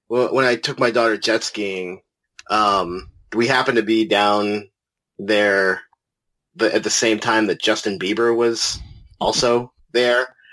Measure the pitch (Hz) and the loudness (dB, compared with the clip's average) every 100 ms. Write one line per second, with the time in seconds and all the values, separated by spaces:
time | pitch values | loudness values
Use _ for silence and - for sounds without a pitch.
0 | - 120 120 127 127 117 147 135 120 120 | -4 -2 0 2 2 0 -4 -2 0 2
1 | 113 104 113 113 - 107 98 95 90 95 | 0 0 -2 -2 -4 -6 -6 -6 -8 -12
2 | _ _ _ - - 107 104 98 87 92 | _ _ _ -18 -2 0 2 0 -2 -6
3 | - - _ 107 117 131 131 117 104 113 | -12 -20 _ -2 2 2 2 0 2 2
4 | 107 101 104 104 104 104 - _ _ _ | 2 4 4 2 0 -4 -8 _ _ _
5 | _ - 101 104 104 98 95 92 - _ | _ -8 -2 2 2 2 0 -2 -8 _
6 | _ _ _ _ _ - 113 107 104 - | _ _ _ _ _ -2 0 0 0 0
7 | 117 107 120 110 104 82 110 107 104 95 | 0 0 0 0 0 0 -2 -2 -4 -4
8 | 92 107 117 117 117 113 - - - - | -4 0 0 2 0 0 -4 -6 -12 -20
9 | - - 95 - 123 120 123 _ _ 120 | -18 -6 -2 0 2 0 -2 _ _ 0
10 | 123 123 127 _ _ | 2 2 -2 _ _